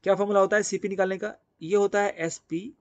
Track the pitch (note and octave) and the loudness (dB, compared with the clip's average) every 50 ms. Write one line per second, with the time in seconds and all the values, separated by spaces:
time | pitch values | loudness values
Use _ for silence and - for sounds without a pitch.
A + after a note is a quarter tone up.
0 | _ F#3+ G3 F3+ G3+ G3+ G#3 G3 F#3+ F#3+ G#3 G#3+ G3+ - G3 F3+ - G3+ F#3+ F#3 | _ 0 0 2 0 2 4 4 4 4 2 0 0 -2 -6 -4 -4 -4 0 0
1 | F#3+ F#3 F#3+ F3+ G#3 G#3+ - _ _ _ _ _ D#3+ D#3+ G3 G3+ G3+ G3 G3+ G3+ | 0 0 -2 -6 -8 -10 -10 _ _ _ _ _ -4 0 2 2 4 4 2 2
2 | G3+ G3 - E3+ E3 E3 E3 - _ _ D#3+ E3+ G3+ C4+ - _ | 0 0 -2 -4 -6 -6 -6 -8 _ _ -8 -8 -8 -10 -16 _